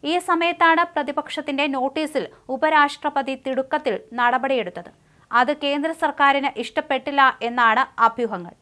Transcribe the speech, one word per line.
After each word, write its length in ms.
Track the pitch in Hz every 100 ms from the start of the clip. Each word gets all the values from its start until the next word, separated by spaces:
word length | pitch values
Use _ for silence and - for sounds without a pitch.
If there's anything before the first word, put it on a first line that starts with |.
ഈ 100 | 285 349 349
സമയത്താണ് 560 | 339 339 339 339 320 339
പ്രതിപക്ഷത്തിന്റെ 720 | 320 277 285 294 - 294 277 294
നോട്ടീസിൽ 600 | 269 262 269 302 302 185 - _
ഉപരാഷ്ട്രപതി 840 | 254 311 311 285 - 294 285 269 262 -
തിടുക്കത്തിൽ 520 | 262 269 302 294 214 -
നടപടിയെടുത്തത്. 800 | 233 240 254 269 262 185 175 175 _ _ _ _
അത് 260 | 233 254 294
കേന്ദ്ര 280 | 285 285 311
സർക്കാരിന് 680 | 320 311 285 277 277 277 233
ഇഷ്ടപ്പെട്ടില്ല 800 | - - - 262 - 277 269 -
എന്നാണ് 600 | 233 240 233 220 262 - 226
അഭ്യൂഹങ്ങൾ. 460 | 233 233 202 175 -